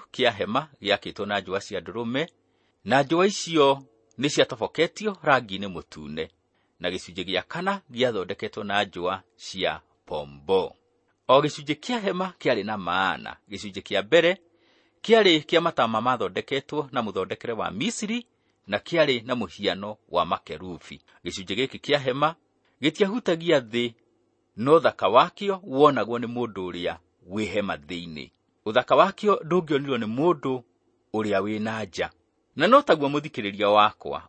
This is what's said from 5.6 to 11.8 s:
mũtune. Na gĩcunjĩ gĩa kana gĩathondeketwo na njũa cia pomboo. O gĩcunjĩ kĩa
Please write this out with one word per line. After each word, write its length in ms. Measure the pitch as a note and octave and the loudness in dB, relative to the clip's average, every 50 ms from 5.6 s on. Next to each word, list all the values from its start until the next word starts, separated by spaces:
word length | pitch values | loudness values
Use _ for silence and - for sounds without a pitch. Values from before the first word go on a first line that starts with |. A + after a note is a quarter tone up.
| G2+ G2+ F2+ | -8 -8 -8
mũtune. 560 | D#2+ D2+ - - D#2+ D#2 C#2+ D2+ D#2 D#2+ D#2 _ _ _ _ _ _ _ _ _ _ | -10 -12 -14 -16 -16 -14 -10 -8 -8 -8 -10 _ _ _ _ _ _ _ _ _ _
Na 100 | E2+ F2+ | -6 -6
gĩcunjĩ 340 | F2+ F#2+ - - F2 F2+ F#2 | -6 -6 -10 -10 -10 -10 -8
gĩa 200 | F2 F#2+ F2+ - - | -4 -4 -4 -4 -4
kana 340 | - E3+ F3+ F#3+ G3 G3 - _ | -8 -6 -4 -4 -6 -6 -10 _
gĩathondeketwo 720 | B2+ A#2 B2 B2+ A2+ G2+ F2+ F2+ G2 - - G#2+ - - A2 | -4 -2 0 0 0 -2 -6 -6 -8 -8 -8 -10 -8 -10 -8
na 200 | G2+ G2+ G#2 G#2 | -2 -2 -2 -2
njũa 380 | G2 E2 F2+ F2 F2 F#2 F#2+ F#2 _ _ _ | -2 -4 -4 -4 -4 -4 -4 -8 _ _ _
cia 440 | - - - F#2+ F2+ E2 D#2 D2+ - _ _ _ _ | -16 -14 -6 -4 -2 -2 -2 -4 -10 _ _ _ _
pomboo. 640 | - F2+ D2+ D2 D2 C#2+ C#2+ C#2+ C#2+ F#2+ F#2+ F2 C#2 - _ _ _ _ _ _ _ _ _ _ - | -10 -8 -8 -8 -10 -14 -14 -4 0 0 0 0 -2 -6 _ _ _ _ _ _ _ _ _ _ 4
O 140 | B2+ C#3 | 4 4
gĩcunjĩ 340 | D3 D3+ C#3+ - D3 C#3 D3+ | 4 2 -2 -6 -6 -8 -8
kĩa 240 | D3 | -6